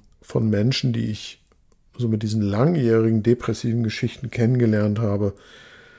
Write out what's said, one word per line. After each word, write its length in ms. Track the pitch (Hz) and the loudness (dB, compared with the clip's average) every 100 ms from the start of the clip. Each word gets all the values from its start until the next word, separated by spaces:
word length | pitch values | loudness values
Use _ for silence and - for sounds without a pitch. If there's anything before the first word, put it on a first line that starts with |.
| - _ | -12 _
von 260 | - 127 110 | -6 -2 0
Menschen, 420 | 104 113 131 127 | 2 0 0 -2
die 140 | 117 113 | -2 -4
ich 320 | 104 - - _ _ _ _ _ - | -6 -10 -18 _ _ _ _ _ -6
so 120 | 120 | -2
mit 140 | 110 | -2
diesen 180 | 110 110 | -2 -2
langjährigen 800 | 101 101 143 170 117 113 113 113 | 0 2 2 2 2 4 4 2
depressiven 600 | 110 123 - 107 123 117 | 2 0 0 -4 -2 -2
Geschichten 480 | 113 - 120 - 113 | -2 -2 -6 -6 -10
kennengelernt 680 | - 117 127 117 107 107 107 | -2 2 2 2 2 2 0
habe, 340 | 110 101 104 98 - - - - - | 0 0 -2 -4 -14 -20 -20 -20 -20